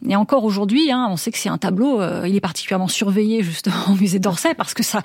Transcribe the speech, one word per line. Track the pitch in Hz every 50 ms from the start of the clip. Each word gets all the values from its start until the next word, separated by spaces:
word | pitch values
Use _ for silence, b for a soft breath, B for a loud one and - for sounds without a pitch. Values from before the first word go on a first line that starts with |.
| -
Et | - 190
encore | 202 214 - 277 262 214
aujourd'hui, | 220 196 202 208 196 226 294 330 285
hein, | 247 254 247 208
on | 180
sait | 160 - 233
que | - -
c'est | - 196
un | 165
tableau, | 156 - - 190 190 254 285 262 208
euh, | 185 160 175 175 -
il | 180 196
est | 202
particulièrement | - 175 - - - - 196 185 185
surveillé | 180 - - 226 202 190 214 214 214 226 226
justement | 190 170 160 - - 196 170 180 - 185
au | 196
musée | 185 208 180 185 196
d'Orsay, | 190 202 175 - - 330 320
parce | - - - -
que | - 220
ça, | - - 208 -